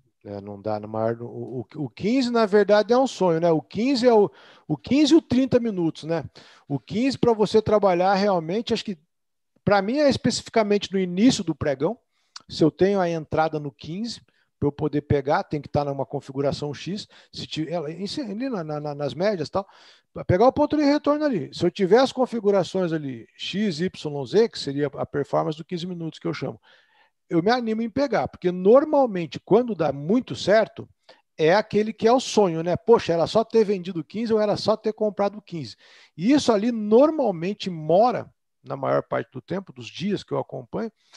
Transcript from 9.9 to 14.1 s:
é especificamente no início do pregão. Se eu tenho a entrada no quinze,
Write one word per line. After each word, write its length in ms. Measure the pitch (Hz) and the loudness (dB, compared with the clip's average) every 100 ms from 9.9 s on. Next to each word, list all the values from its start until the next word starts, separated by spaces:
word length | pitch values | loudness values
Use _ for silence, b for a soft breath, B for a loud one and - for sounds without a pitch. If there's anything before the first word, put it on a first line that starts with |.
| 285 | 2
é 100 | 285 | 2
especificamente 840 | 208 254 - - 226 208 208 - | 4 0 -2 -2 0 2 0 0
no 80 | 190 | -2
início 440 | 185 180 247 - | -2 4 4 4
do 120 | 175 151 | -4 -2
pregão. 420 | 151 131 160 240 _ B B B - | -2 0 -2 -4 _ B B B -16
Se 160 | - | 0
eu 60 | 156 | 0
tenho 300 | - 190 196 | 4 2 2
a 100 | 175 | 0
entrada 500 | 165 151 151 160 151 | -2 -4 -2 0 -2
no 120 | 147 | -8
quinze, 500 | - 151 180 233 | -12 -12 -8 -10